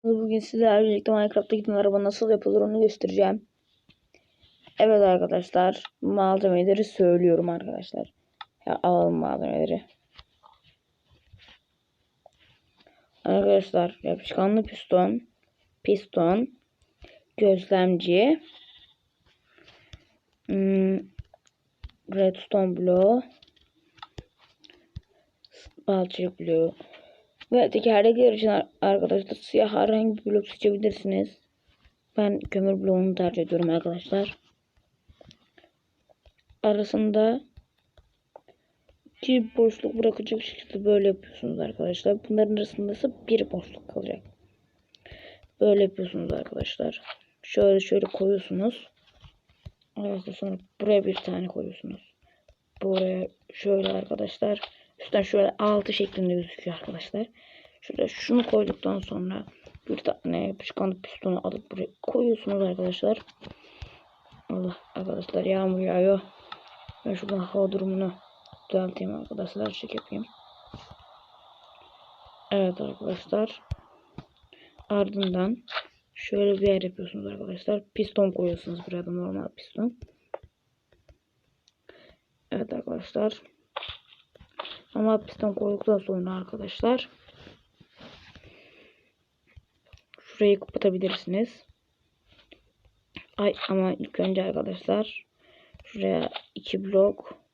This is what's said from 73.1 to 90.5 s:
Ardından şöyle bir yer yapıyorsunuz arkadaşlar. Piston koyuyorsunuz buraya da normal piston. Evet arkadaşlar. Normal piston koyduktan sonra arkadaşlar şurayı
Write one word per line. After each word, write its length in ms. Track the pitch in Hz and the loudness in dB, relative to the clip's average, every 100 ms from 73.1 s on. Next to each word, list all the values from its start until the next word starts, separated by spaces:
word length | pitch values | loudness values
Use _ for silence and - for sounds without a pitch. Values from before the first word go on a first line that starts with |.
| 185 - 208 220 - _ - _ _ _ - _ _ _ - - _ - | -10 -4 -4 -4 -8 _ -14 _ _ _ -20 _ _ _ -20 -20 _ -4
Ardından 680 | 202 196 202 190 180 190 240 - - - _ _ | 0 0 -2 -2 0 -2 -4 -8 -12 -12 _ _
şöyle 460 | - - 202 202 196 | -16 -6 0 2 2
bir 60 | 196 | 2
yer 160 | 190 | 2
yapıyorsunuz 440 | 185 185 185 208 202 | -2 -10 -12 -10 -12
arkadaşlar. 560 | 196 202 180 - 208 208 | -12 -12 -8 -4 -4 -4
Piston 360 | - 196 - 196 | -6 -2 2 2
koyuyorsunuz 500 | 180 175 170 - 170 175 | 2 -2 -4 -8 -12 -8
buraya 200 | 175 175 | -10 -6
da 40 | |
normal 380 | 175 180 190 - - | -6 -6 -6 -10 -14
piston. 420 | - - 233 240 - _ _ - - _ _ _ _ _ _ _ _ _ _ _ _ _ - _ - _ _ _ _ | -14 -6 -6 -6 -20 _ _ -16 -16 _ _ _ _ _ _ _ _ _ _ _ _ _ -20 _ -20 _ _ _ _
Evet 200 | 202 - | -8 -6
arkadaşlar. 720 | - - - 185 - 214 - - _ _ - - - _ _ _ _ - - - - _ | -8 -8 -10 -8 -2 -2 -4 -20 _ _ -14 -14 -18 _ _ _ _ -20 -18 -16 -16 _
Normal 240 | 220 214 214 | -2 2 2
piston 360 | - - 214 | -2 -4 -4
koyduktan 440 | 196 208 202 - 202 | -2 -4 -2 0 0
sonra 360 | 196 190 180 | 0 -6 -4
arkadaşlar 760 | 185 185 220 202 - 226 254 - _ _ _ - - _ _ _ _ - - - - - - _ _ _ _ _ _ _ _ _ - _ _ _ - _ - - - | -8 -10 -12 -12 -4 0 0 -4 _ _ _ -20 -20 _ _ _ _ -20 -20 -20 -20 -20 -20 _ _ _ _ _ _ _ _ _ -20 _ _ _ -20 _ -20 -20 0
şurayı 220 | 208 | 2